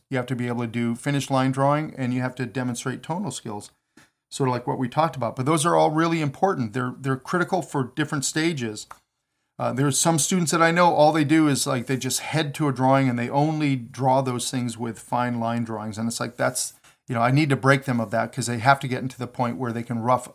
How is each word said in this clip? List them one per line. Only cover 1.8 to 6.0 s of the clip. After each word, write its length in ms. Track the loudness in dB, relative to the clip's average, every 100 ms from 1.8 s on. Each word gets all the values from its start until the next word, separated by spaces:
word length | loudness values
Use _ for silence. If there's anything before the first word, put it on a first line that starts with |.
| -2 -6
and 160 | -4
you 100 | -2
have 120 | -4 -4
to 100 | -6
demonstrate 560 | -4 -4 -4 -6 -8
tonal 280 | -6 -6 -6
skills, 400 | -8 -10 -10 -12 _ _ _ _ _ _
sort 180 | -2 0
of 60 |
like 120 | 0 -2
what 120 | -4
we 100 | -2
talked 260 | 0 0
about. 220 | 0 -4 -2
But 80 |
those 220 | 0 2 4
are 100 | 4
all 140 | 4
really 320 | 4